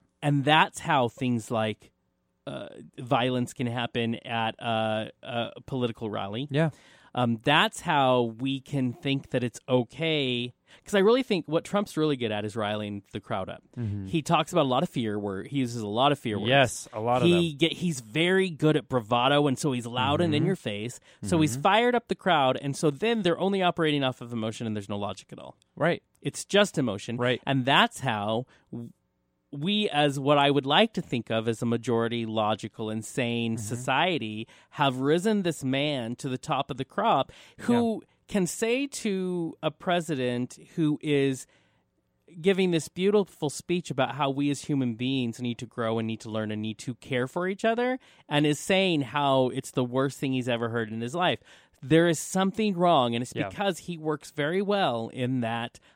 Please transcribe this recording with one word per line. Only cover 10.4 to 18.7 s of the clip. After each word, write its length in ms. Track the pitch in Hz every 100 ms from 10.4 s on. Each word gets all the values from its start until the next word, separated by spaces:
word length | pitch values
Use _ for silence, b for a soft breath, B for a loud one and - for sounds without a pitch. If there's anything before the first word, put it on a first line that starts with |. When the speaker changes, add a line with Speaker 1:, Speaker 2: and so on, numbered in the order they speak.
| 120 - b b -
Speaker 1:
'Cause 100 | 202
I 40 |
really 240 | 196 254
think 220 | 254 190 151
what 180 | 156 -
Trump's 320 | 202 208 -
really 180 | 156 135
good 160 | 117
at 140 | 104 104
is 100 | 113
riling 480 | 104 107 104 101 -
the 80 | 110
crowd 300 | - 104 92
up. 120 | - _ -
Speaker 2:
Mm-hmm. 280 | 113 101 95
Speaker 1:
He 140 | 165
talks 320 | 143 156 160
about 120 | 180 139
a 40 |
lot 120 | 127
of 60 | 175
fear 300 | 147 110 104
wor-, 240 | 101 95
he 140 | - 139
uses 220 | 123 120
a 60 | 104
lot 260 | 110 143
of 60 | 139
fear 200 | 120 101
words. 80 | 107
Speaker 2:
Yes, 380 | 139 127 - -
a 80 | 113
lot 200 | 113 127
of 60 | 170
Speaker 1:
He 220 | 175 170
Speaker 2:
them. 80 | 143
Speaker 1:
get, 160 | 165
he's 260 | 113 175 135
very 500 | 113 135 170 190 190
good 280 | 147 151